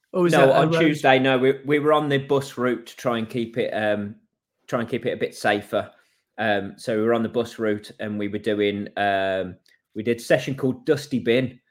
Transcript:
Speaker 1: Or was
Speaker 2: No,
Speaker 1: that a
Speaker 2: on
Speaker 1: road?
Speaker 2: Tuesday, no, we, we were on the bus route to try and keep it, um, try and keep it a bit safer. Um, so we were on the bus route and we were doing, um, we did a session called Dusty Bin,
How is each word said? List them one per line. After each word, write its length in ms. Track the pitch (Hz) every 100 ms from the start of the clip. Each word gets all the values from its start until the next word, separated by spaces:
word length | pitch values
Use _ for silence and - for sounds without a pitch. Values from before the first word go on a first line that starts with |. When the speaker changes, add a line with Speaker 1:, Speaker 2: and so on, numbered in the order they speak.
| _
Speaker 1:
Or 100 | 185
was 100 | 175
Speaker 2:
No, 140 | 151 135
Speaker 1:
that 100 | 127
a 20 |
Speaker 2:
on 100 | 160
Speaker 1:
road? 100 | 165
Speaker 2:
Tuesday, 380 | 160 147 139 131
no, 180 | 135 131
we, 240 | 131 139 135
we 140 | 147
were 120 | 151
on 160 | 151 147
the 80 | 139
bus 400 | 139 139 135 -
route 300 | 123 117 -
to 100 | -
try 220 | 131 113
and 100 | 110
keep 300 | 127 113 131
it, 120 | -
um, 420 | 107 107 104 101 110 _ _ _ _ -
try 120 | 123
and 80 | 117
keep 160 | 120
it 80 | 120
a 60 | 85
bit 160 | -
safer. 560 | - 110 104 - 104 98 - _ _ _ -
Um, 360 | 110 101 98 -
so 180 | - 107
we 60 |
were 100 | 113
on 100 | 117
the 60 | 110
bus 300 | 120 113 -
route 320 | 110 104 - -
and 180 | 107 104
we 100 | 101
were 100 | 104
doing, 500 | 107 104 104 101 101 -
um, 600 | 101 98 95 95 90 90 _ _ _
we 80 | 110
did 140 | 107 117
a 60 |
session 320 | - 147 -
called 320 | 135 131 - -
Dusty 320 | 143 - 123
Bin, 420 | 117 123 131 - _